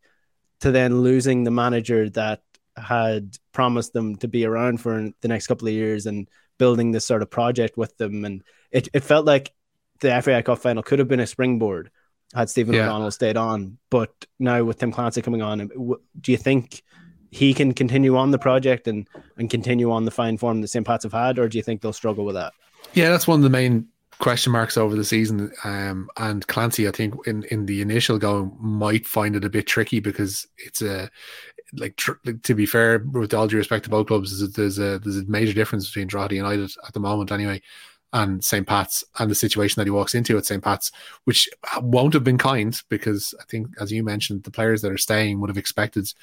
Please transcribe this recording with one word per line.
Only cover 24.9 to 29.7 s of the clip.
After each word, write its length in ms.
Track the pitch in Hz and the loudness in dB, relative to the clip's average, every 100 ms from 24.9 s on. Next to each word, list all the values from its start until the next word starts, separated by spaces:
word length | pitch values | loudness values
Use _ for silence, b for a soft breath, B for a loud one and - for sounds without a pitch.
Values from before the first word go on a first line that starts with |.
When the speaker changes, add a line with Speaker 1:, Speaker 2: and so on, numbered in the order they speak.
| 107 | 0
Speaker 2:
the 80 | |
season. 480 | 104 110 110 104 104 - | 0 0 2 0 -4 -8
Um, 460 | 107 101 98 95 95 - | -8 -6 -6 -6 -10 -8
and 280 | 110 104 - | -6 -4 -4
Clancy, 400 | - 117 - 104 | -2 -2 0 0
I 40 | |
think, 240 | - 110 101 - | 0 -4 -4 -6
in, 160 | 107 104 | -6 -4
in 200 | 110 101 | -4 -2
the 160 | 101 | -2
initial 360 | 101 113 - 110 | 0 0 2 0
going, 380 | 104 101 95 - | 0 0 -4 -6
might 480 | 110 104 104 107 - | -4 0 2 0 0
find 280 | - 104 104 | -2 0 -2
it 100 | 101 | -2
a 40 | |
bit 160 | 107 | -2
tricky 340 | - | 0